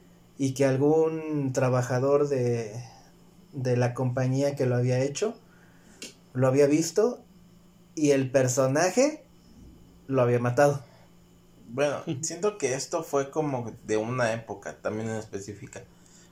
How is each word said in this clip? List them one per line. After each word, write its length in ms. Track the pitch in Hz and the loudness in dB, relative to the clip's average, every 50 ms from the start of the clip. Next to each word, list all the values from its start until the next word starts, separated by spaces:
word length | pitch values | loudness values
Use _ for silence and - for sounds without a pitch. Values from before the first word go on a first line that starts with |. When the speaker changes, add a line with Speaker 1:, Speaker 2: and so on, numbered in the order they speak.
| - - - - - _ _ - | -20 -20 -20 -20 -20 _ _ -4
Speaker 1:
y 160 | 139 131 131 | -4 -2 0
que 120 | - 135 | 2 2
algún 880 | 135 131 131 143 147 156 160 160 160 160 160 156 156 151 147 139 131 123 | 2 2 2 2 4 4 4 2 2 0 -4 -6 -4 -4 -2 -2 -2 0
trabajador 760 | 139 131 127 127 123 123 123 127 123 131 139 143 143 147 143 | 0 0 2 2 0 0 0 0 0 2 4 4 4 4 2
de, 460 | 143 127 123 120 120 117 113 104 107 120 120 - - - - - - - - - - - - - - | 0 0 0 0 0 -2 -4 -8 -10 -12 -14 -16 -18 -20 -20 -20 -20 -20 -20 -20 -20 -20 -20 -16 -10
de 240 | 143 123 127 123 120 | -6 -2 0 0 2
la 160 | 123 120 123 | 0 0 0
compañía 600 | 135 131 123 120 131 127 127 131 135 143 143 139 139 | -2 -4 -2 -2 -2 0 0 0 0 0 0 0 0
que 80 | 131 | 0
lo 100 | 123 123 | 0 0
había 240 | 120 123 127 127 127 | 0 0 0 0 0
hecho 360 | 135 139 143 - 208 220 233 - - - - - - - - - - - - - - - - _ _ - - | 0 -2 -2 -2 -4 -4 -4 -6 -16 -20 -20 -20 -20 -20 -20 -20 -20 -20 -20 -20 -18 -20 -20 _ _ -10 -4
lo 140 | 127 131 131 | 0 2 2
había 200 | 131 143 143 139 | 4 4 4 4
visto 540 | 151 165 165 - - 208 214 247 240 - - _ - - - - - - - - _ - - _ - | 4 2 0 0 0 2 2 2 0 -2 -12 _ -20 -20 -20 -20 -20 -20 -20 -20 _ -20 -20 _ -6
y 160 | 160 151 143 | 0 2 4
el 200 | 139 135 135 131 | 4 4 2 2
personaje 920 | 131 139 127 127 123 143 131 131 135 151 175 185 185 247 269 302 302 - - _ _ - - - - - - - - - - - - - - - | 2 2 2 2 2 2 2 2 2 2 2 2 4 4 2 2 2 -2 -14 _ _ -20 -20 -20 -20 -20 -20 -20 -20 -20 -20 -20 -20 -16 -8 -2
lo 140 | 135 131 123 | 2 2 4
había 160 | 120 123 120 | 4 4 2
matado. 440 | 120 123 123 143 147 143 143 143 - - - - - - - - _ _ _ - _ _ - - - - | 2 0 2 4 4 4 4 0 -6 -14 -20 -20 -20 -20 -20 -20 _ _ _ -20 _ _ -20 -20 -18 -10
Speaker 2:
Bueno, 320 | 117 135 147 147 131 87 - 165 | -4 -2 -2 0 -2 -4 -6 -6
Speaker 3:
<laughs> 100 | 151 123 | -8 -6
Speaker 2:
siento 360 | 160 - 160 170 185 208 208 - | -6 -8 -8 -4 -4 -4 -2 -2
que 160 | 143 123 127 | -2 -2 -2
esto 280 | 139 - - 170 165 160 | -4 -6 -4 -6 -6 -4
fue 260 | - - 139 135 139 | -2 -2 -2 -2 -2
como 400 | - 156 151 147 135 120 113 110 - - - | -2 -4 -2 -2 -2 -4 -6 -8 -12 -12 -6
de 100 | 104 107 107 | -2 -2 -2
una 360 | 110 117 127 127 123 110 113 | -2 -2 -2 -2 -2 -2 -2
época 420 | 113 113 - 101 - - 76 - - | -4 -6 -10 -12 -12 -12 -14 -12 -8
también 280 | - 104 104 110 110 113 | -6 -6 -6 -4 -6 -6
en 60 | 110 110 | -6 -8
específica, 680 | 107 - - 98 95 107 98 - - - - - - - - _ - - - - - - | -8 -10 -12 -12 -12 -12 -14 -14 -16 -18 -18 -18 -20 -20 -20 _ -20 -20 -20 -20 -20 -20